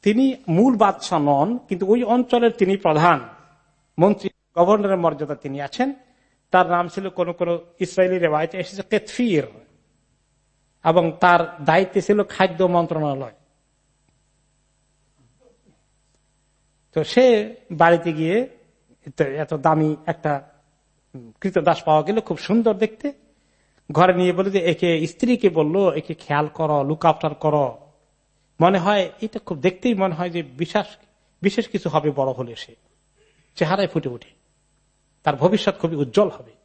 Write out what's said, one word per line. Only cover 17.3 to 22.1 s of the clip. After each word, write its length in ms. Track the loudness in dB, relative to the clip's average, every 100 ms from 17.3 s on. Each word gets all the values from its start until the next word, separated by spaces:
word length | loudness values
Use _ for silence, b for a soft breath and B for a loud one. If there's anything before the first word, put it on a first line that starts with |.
| 4 0 -14 _
বাড়িতে 420 | 4 4 4 0
গিয়ে 360 | -4 -2 -2 -4 _ _ _ _ _ -20 -4
তো 60 |
এত 300 | -4 -4 -6
দামি 420 | 0 2 2 2 -2 -6
একটা 360 | -6 -4 -6 -8 _ _ _ _ _ _ -20 -20 _
কৃতদাস 420 | -2 0 0 0
পাওয়া 200 | 2 0
গেল, 160 | 2